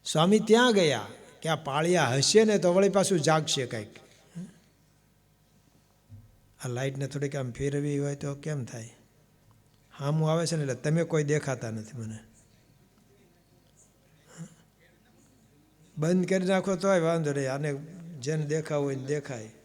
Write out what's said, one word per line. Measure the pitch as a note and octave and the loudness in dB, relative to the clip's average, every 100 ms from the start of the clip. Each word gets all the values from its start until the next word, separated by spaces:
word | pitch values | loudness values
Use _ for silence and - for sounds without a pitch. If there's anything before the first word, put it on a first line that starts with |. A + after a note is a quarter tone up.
| - | -2
સ્વામી | D3+ F3 G#3+ | 2 4 4
ત્યાં | - A3+ B3 | 6 6 6
ગયા | G3+ F3+ A#2+ G2+ - - - | 4 2 0 -6 -16 -20 -10
કે | D#3+ | -4
આ | D#3 | -2
પાળિયા | C#3+ C3+ E3+ F3+ C3 | -2 -2 2 4 4
હશે | C3+ C3+ G#3+ | 2 4 6
ને | A3 G3+ | 6 4
તો | F3 | 4
વળી | F3+ G3 | 4 4
પાછું | F#3+ F#3+ F#3 | 2 2 2
જાગશે | C#3+ D#3 D#3 C#3 A#2+ | 4 2 2 -4 -4
કાંઈક. | A#2 G#2 - - - _ F3 F#3 - _ _ _ _ _ _ _ _ _ _ _ _ _ _ _ - - _ _ _ | -8 -10 -18 -20 -20 _ -16 -16 -18 _ _ _ _ _ _ _ _ _ _ _ _ _ _ _ -20 -20 _ _ _
આ | C3 | -8
લાઇટને | A#2+ C3+ C3+ C#3 | -4 -4 -4 -6
થોડીક | C#3+ C#3+ C#3+ | -4 -4 -4
આમ | B2+ | -6
ફેરવી | A#2+ C#3 C#3+ D3 C#3+ | -4 -4 -2 -2 -2
હોય | C#3+ C#3+ | -4 -4
તો | C#3+ C#3 | -8 -8
કેમ | D#3 D3 A2+ | -6 -6 -8
થાય? | A#2+ A2+ - _ _ _ _ _ _ _ _ _ - | -12 -14 -20 _ _ _ _ _ _ _ _ _ -6
હામું | C#3 D#3 D#3 | -2 0 2
આવે | D#3+ E3 | 0 0
છે | E3 | -2
ને | |
એટલે | C#3 A#2+ | -2 -2
તમે | D3+ D#3+ | 0 0
કોઈ | E3 D#3+ | 2 0
દેખાતા | D3 D3 C#3 A#2+ A2+ | 2 0 0 -6 -6
નથી | A2 G#2+ B2 | -10 -10 -12
મને. | A2 A2 - _ _ _ _ _ _ _ _ _ _ _ _ _ _ _ _ _ _ _ _ - E3 - _ _ _ _ _ _ _ _ _ _ _ _ _ - | -10 -12 -16 _ _ _ _ _ _ _ _ _ _ _ _ _ _ _ _ _ _ _ _ -18 -18 -20 _ _ _ _ _ _ _ _ _ _ _ _ _ -4
બંધ | D#3 F#3 F3 | 2 2 2
કરી | F#3+ F#3 | 0 2
નાખો | F#3+ F#3 F#3 | 0 0 0
તોય | G3 F#3 | 2 4
વાંધો | D#3+ E3+ D3+ | 4 2 0
નહીં, | C#3+ C3 | -2 -2
આને | C#3 D3+ C#3 D#3+ F3+ E3 D#3 | -2 -4 -6 -10 -16 -16 -8
જેને | B2 D#3 C#3+ | -4 -2 -2
દેખાવું | D#3 D#3 D3+ C#3+ | -4 -2 -2 -2
હોય | C3+ | -4
ને | B2+ | -4
દેખાય. | D3 C#3+ B2 A2 - | -6 -6 -12 -12 -20